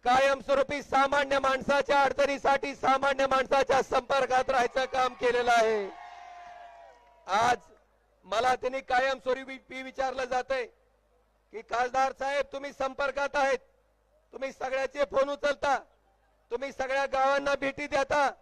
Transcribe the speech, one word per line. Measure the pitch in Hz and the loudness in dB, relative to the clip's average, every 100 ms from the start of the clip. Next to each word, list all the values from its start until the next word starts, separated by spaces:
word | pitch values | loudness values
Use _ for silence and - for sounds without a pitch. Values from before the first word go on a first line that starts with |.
कायमस्वरूपी | 247 254 277 269 226 277 277 285 | 4 4 4 0 0 0 0 -4
सामान्य | - 262 277 285 277 277 | 0 2 2 2 0 0
माणसाच्या | 269 262 254 277 277 285 | 0 -2 0 0 2 2
अडचणीसाठी | 269 262 277 277 - 277 285 | 2 2 0 2 2 0 -2
सामान्य | 262 - 269 277 269 269 | -2 0 2 2 0 2
माणसाच्या | 269 247 277 262 269 | 2 2 2 4 2
संपर्कात | - 269 247 277 254 254 262 | 2 -2 0 0 2 0 2
राहायचं | 269 240 269 | 0 0 0
काम | 262 262 254 | -2 0 -2
केलेलं | 247 247 240 247 | 0 0 2 4
आहे." | 233 220 220 196 - - - - - - - - - - - _ _ - | 4 4 2 -4 -10 -18 -18 -20 -20 -20 -20 -20 -20 -20 -20 _ _ -2
आज | 196 240 240 - - _ _ _ _ | 2 2 2 -4 -20 _ _ _ _
मला | 185 202 254 | -4 0 2
त्यांनी | 254 254 269 | 0 -2 -6
कायमस्वरूपी | - 247 269 269 262 254 269 262 _ 262 | 0 0 2 -2 -2 -4 -4 -14 _ -12
विचारलं | 262 254 262 254 | -12 -4 -4 -4
जातंय | 254 254 247 262 226 _ _ _ _ _ _ _ _ | -2 -2 -2 -4 -4 _ _ _ _ _ _ _ _
की, | 208 | -16
"खासदार | - 226 247 262 269 | -6 -2 0 2 0
साहेब, | 262 269 285 269 | 0 -4 -2 -4
तुम्ही | 277 285 | -6 -10
संपर्कात | - 269 262 277 269 277 | -6 -6 -2 -4 -2 -2
आहेत, | 294 269 262 _ _ _ _ _ _ _ | 0 0 0 _ _ _ _ _ _ _
तुम्ही | 233 269 | -10 -10
सगळ्याचे | - 262 262 269 285 | -8 -6 -4 -4 -2
फोन | 285 269 277 | 0 2 0
उचलता, | 285 285 277 285 247 - _ _ _ _ _ _ | 0 -2 -2 0 0 -2 _ _ _ _ _ _
तुम्ही | 233 277 | -8 -8
सगळ्या | - 262 269 277 | -6 -4 -2 0
गावांना | 269 269 277 277 | 2 2 2 0
भेटी | 277 277 269 294 | 0 -2 -4 -4
देता | 285 269 294 269 - | -2 0 0 0 -2